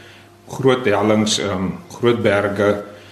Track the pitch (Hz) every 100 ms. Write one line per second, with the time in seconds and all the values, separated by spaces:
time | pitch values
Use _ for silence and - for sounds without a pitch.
0 | - - - - - - 131 127 107 101
1 | 107 110 107 - 101 95 92 - - -
2 | 120 110 107 101 101 98 104 104 - -
3 | -